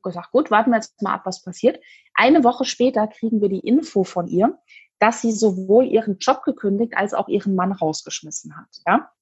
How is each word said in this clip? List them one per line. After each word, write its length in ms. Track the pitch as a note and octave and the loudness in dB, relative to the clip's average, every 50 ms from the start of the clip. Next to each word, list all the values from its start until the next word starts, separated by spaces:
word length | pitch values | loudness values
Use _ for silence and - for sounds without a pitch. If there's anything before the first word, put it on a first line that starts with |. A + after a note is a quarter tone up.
| - | -10
Gesagt, 280 | F#3+ F3 F3 E3+ _ | -10 -10 -10 -14 _
„Gut, 200 | - B3+ D4+ - | -2 -2 0 2
warten 200 | A3 G#3+ A3+ C4 | 2 2 2 2
wir 60 | A#3 | 0
jetzt 240 | A3 A3 - _ _ | 0 -2 -8 _ _
mal 120 | G#3 F#3+ - | -4 -4 -4
ab, 80 | - - | -6 -6
was 160 | F#3+ F#3 - | -10 -12 -10
passiert.“ 380 | _ F#3 F3 - - B3 - - _ _ - _ _ _ _ | _ -16 -10 0 0 0 0 0 _ _ -20 _ _ _ _
Eine 300 | - G#3+ B3+ D#4 E4+ B3 | 2 4 4 4 6 4
Woche 220 | A#3+ A#3+ - C4 | 2 2 0 -6
später 420 | - - - A#3+ C4 C4 A3+ G#3+ | -6 -2 0 0 0 2 0 -4
kriegen 340 | G#3+ - _ - A3+ A3+ G#3+ | -4 -6 _ -4 -2 0 0
wir 80 | G#3 G3 | 0 0
die 100 | G3 F#3 | -2 -4
Info 440 | - - A#3+ D#4 D#4+ - - G3+ F#3 | 0 0 0 0 0 0 -2 -2 -2
von 240 | - - F#3 E3+ | 0 -2 -6 -6
ihr, 320 | - - F3+ G#3 C#4 - _ _ _ - - _ _ _ _ | -2 0 2 2 2 0 _ _ _ -20 -20 _ _ _ _
dass 220 | G#3 A3 A3+ - | 2 2 2 0
sie 100 | - A#3 | -2 -2
sowohl 540 | A3 G3+ A3 G#3+ F#3 F#3 F#3+ F#3+ G#3 A#3+ C4 | 0 2 0 0 0 0 0 4 4 4 4
ihren 320 | - - A3 A3 G#3+ F#3+ - | 4 0 0 0 0 -6 -2
Job 240 | - - C#4+ - - | 0 0 0 0 -2
gekündigt 520 | D#4 - - - G3+ G3 G3+ A#3 A#3 - | -6 -6 -4 -4 -2 -2 -2 -2 -2 -2
als 180 | - G3+ G3+ - | -4 -4 -2 -4
auch 140 | - G3+ | -6 -4
ihren 280 | - - G3+ - G3+ F#3+ | -2 -4 -2 -2 0 -2
Mann 160 | F#3 F3+ F#3+ | 0 0 -2
rausgeschmissen 840 | G3 F#3 E3+ D#3 D#3 - - - - - - D3+ D#3 - - D#3 D3+ | -2 -2 -4 -4 -4 -6 -10 -12 -14 -14 -14 -14 -14 -14 -16 -16 -20
hat, 100 | D#3+ - _ _ - _ | -20 -20 _ _ -8 _
ja. 220 | E3 G3 C4 - - _ _ | 0 0 0 0 -4 _ _